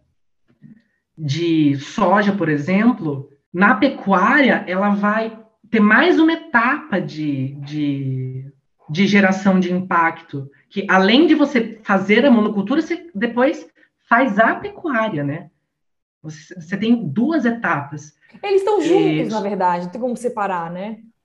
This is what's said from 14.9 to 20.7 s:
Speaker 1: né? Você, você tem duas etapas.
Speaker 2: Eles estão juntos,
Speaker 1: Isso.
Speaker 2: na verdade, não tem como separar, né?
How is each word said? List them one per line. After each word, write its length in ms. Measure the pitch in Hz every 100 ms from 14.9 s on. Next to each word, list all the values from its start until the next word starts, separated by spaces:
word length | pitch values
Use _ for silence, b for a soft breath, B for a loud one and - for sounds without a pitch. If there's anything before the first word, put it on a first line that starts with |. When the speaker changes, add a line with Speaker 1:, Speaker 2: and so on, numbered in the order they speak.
| 233 220 151
Speaker 1:
né? 260 | 143 160 - _ _ _ _ _ _ _
Você, 340 | 156 - - 180
você 200 | 160 196
tem 320 | 220 240 156
duas 380 | 131 285 330 233
etapas. 680 | 233 175 151 135 151 - b b b
Speaker 2:
Eles 180 | 403 381
estão 200 | 392 415
juntos, 460 | 311 359 - 311 220
Speaker 1:
Isso. 80 | 214
Speaker 2:
na 60 |
verdade, 440 | 202 196 180 175 180
não 60 |
tem 100 | 226
como 160 | 247 220
separar, 520 | 240 226 196 180
né? 300 | 170